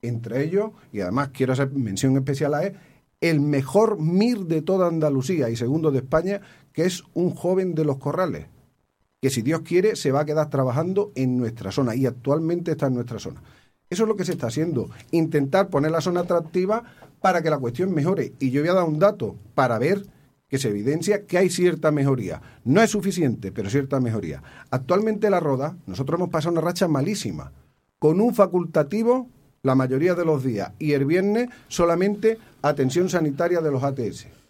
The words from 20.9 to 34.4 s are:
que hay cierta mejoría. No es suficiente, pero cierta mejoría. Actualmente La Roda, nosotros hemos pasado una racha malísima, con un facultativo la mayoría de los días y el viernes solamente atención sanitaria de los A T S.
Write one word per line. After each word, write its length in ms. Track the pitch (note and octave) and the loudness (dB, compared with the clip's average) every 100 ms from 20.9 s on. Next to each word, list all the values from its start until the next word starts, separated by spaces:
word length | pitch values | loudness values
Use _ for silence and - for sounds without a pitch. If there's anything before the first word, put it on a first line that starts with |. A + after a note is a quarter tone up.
| D#3 E3+ G3+ G3+ | -2 0 -2 0
que 120 | F3 | 2
hay 120 | F#3 | 2
cierta 420 | F3+ F3+ D#3+ D#3+ | 2 2 2 0
mejoría. 500 | D3+ C#3 C3+ F#2 D2+ - - A2+ | 2 2 0 -2 -8 -12 -10 2
No 160 | D#3+ | 4
es 100 | A3 | 4
suficiente, 640 | G#3+ F#3+ F#3 D3 G#2+ F#2+ | 2 -2 0 0 0 -6
pero 160 | F#2+ G2+ | -6 -2
cierta 320 | B2+ C#3 C#3 | -2 0 -2
mejoría. 420 | B2 A2 F2 C#2 - - - | 0 -2 -6 -10 -14 -20 -6
Actualmente 600 | B2+ C3+ F3+ A3 G#3+ G#3+ | -6 0 0 0 0 2
La 100 | F#3+ | 2
Roda, 380 | D#3 C3 C#3+ F#3 - | 0 -2 -2 -8 -12
nosotros 320 | F#2 C3+ E3+ | -8 -4 -2
hemos 100 | F3 | -2
pasado 220 | D#3+ D#3 | -2 -2
una 100 | E3+ | -2
racha 280 | D#3+ F3 F#3 | -2 0 0
malísima, 640 | C#3+ D3+ G#3 A2 D#2 C2+ - _ _ _ _ | 2 0 -2 -6 -8 -12 -18 _ _ _ _
con 200 | D3 E3+ | 2 4
un 160 | A#3 A3+ | 2 4
facultativo 920 | G3 F3+ E3 E3 C#3+ G3+ A3+ B3+ B3 - _ _ | 4 4 0 0 0 0 2 2 -2 -16 _ _
la 140 | C3+ C3 | 0 2
mayoría 380 | C3 C3 E3+ | 2 2 2
de 120 | F3 E3+ | 2 0
los 180 | D3+ | 0
días 300 | B2+ G#2+ F#2+ - | 0 -4 -6 -6
y 140 | D#3 | -2
el 140 | C#3+ C#3 | 0 2
viernes 420 | E3+ G3 G#3+ B3 - - | 2 2 0 -2 -6 -14
solamente 680 | - E3+ E3+ F#3+ G#3 A3 A3 - _ | 0 2 4 2 2 0 0 -8 _
atención 460 | D3 C#3+ C3 E3+ F#3 | -2 2 0 2 0
sanitaria 520 | F3+ D#3 C#3 E3+ F3 | 0 -2 0 0 2
de 100 | D#3+ | 0
los 100 | C3+ | 0
A 120 | C#3 C3 | -2 -2
T 100 | A2+ | -6
S. 220 | - - - | -8 -16 -20